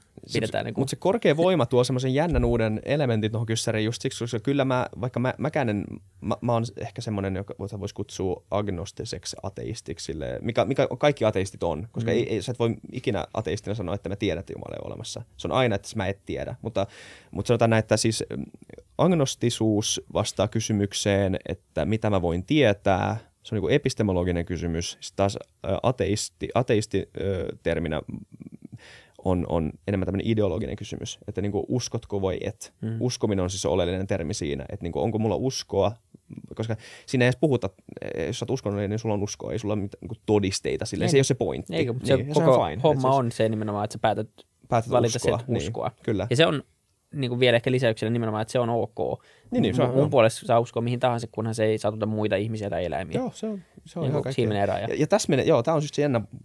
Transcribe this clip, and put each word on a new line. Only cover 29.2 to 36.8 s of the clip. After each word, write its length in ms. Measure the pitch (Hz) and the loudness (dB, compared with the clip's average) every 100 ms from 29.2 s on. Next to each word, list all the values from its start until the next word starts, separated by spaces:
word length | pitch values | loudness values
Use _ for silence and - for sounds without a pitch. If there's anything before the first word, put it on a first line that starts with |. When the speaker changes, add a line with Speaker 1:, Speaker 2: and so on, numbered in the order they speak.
| 95 | 0
Speaker 1:
on, 200 | 90 78 | 0 2
on 220 | 82 78 - - | 0 0 -4 -2
enemmän 180 | 98 85 | -2 0
tämmönen 220 | 95 80 | 0 0
ideologinen 480 | 113 101 85 64 - | 2 2 0 -4 -8
kysymys, 440 | - - - - - | -8 -10 -10 -12 -10
että 140 | 110 | -4
niinku 240 | 101 98 - | -2 -2 -2
uskotko 540 | 127 - 113 - 101 | -2 -2 -6 -6 -2
vai 160 | 95 - | -2 -2
et. 320 | 101 - - _ | -4 -8 -14 _
Speaker 2:
Mm. 160 | 110 113 | -6 -2
Speaker 1:
Uskominen 440 | 123 - 113 98 | -2 0 0 0
on 60 | 90 | 0
siis 120 | 98 | -2
se 60 | 80 | 0
oleellinen 400 | 92 87 92 95 | 2 2 -2 -2
termi 260 | 101 78 | -2 -2
siinä, 320 | - 78 69 65 | -4 -4 -4 -6
että 140 | - | -8
niinku 160 | 87 73 | -6 -2
onko 180 | 98 110 | 0 0
mulla 160 | 110 92 | 0 0
uskoa, 560 | 131 - - 98 95 113 _ - - - - - | -2 -4 -2 0 0 -2 _ -20 -20 -18 -12 -8
koska 200 | 113 113 | -6 -6